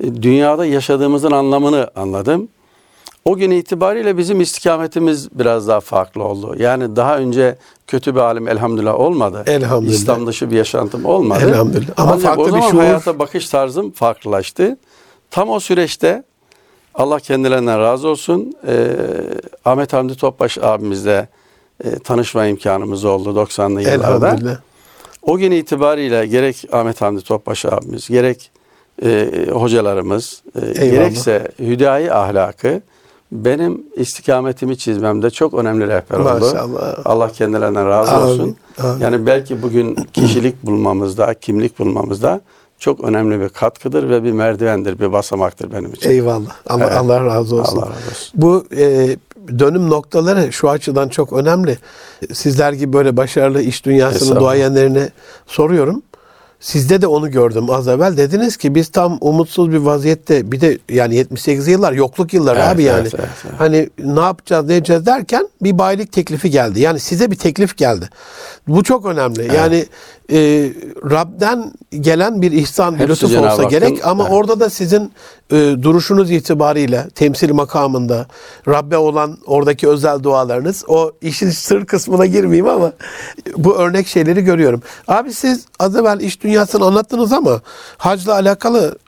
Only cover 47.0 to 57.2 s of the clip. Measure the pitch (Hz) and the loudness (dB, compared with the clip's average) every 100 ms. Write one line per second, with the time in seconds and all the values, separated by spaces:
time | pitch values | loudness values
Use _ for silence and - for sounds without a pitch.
47 | 123 123 127 113 113 117 117 - 101 - | 2 2 2 0 0 0 0 -2 -6 -10
48 | - - - - 165 180 - 139 143 131 | -12 -14 -8 2 4 2 0 0 2 4
49 | 131 135 _ - 180 123 143 175 165 151 | 0 -2 _ -20 -6 2 2 2 2 0
50 | - 165 170 196 139 - 151 147 - 139 | 0 0 2 2 0 0 0 0 -2 -2
51 | 135 - 135 131 151 180 170 117 - - | -2 -2 -2 0 0 2 0 -4 -8 -20
52 | - - - - 147 131 143 139 139 139 | -20 -16 -12 -4 0 2 0 0 0 2
53 | 135 123 131 147 135 139 123 - 139 135 | 2 2 0 2 2 2 -2 -2 2 4
54 | 131 131 135 127 131 139 135 135 135 135 | 4 2 2 2 4 2 2 4 2 2
55 | 139 - - - - - 156 175 139 240 | -2 -8 -20 -20 -8 0 2 2 0 -2
56 | - - _ _ _ _ - 151 131 190 | -8 -20 _ _ _ _ -4 0 2 2
57 | 185 151 | 2 0